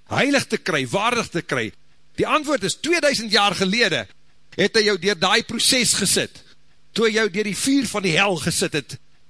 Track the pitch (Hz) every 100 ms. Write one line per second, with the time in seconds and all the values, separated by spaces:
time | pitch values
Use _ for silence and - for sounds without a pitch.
0 | - 117 254 277 - 226 - 156 127 180
1 | 220 240 175 170 - 135 110 - - -
2 | - - 202 285 285 269 185 - 294 339
3 | 285 226 226 214 202 165 190 233 214 143
4 | 101 - - - - - 196 226 208 190
5 | 185 185 185 214 - 220 - 262 214 -
6 | 190 190 117 - - - - - - -
7 | 226 214 214 180 208 180 269 277 226 208
8 | 190 160 208 165 156 - 170 - - -
9 | - - -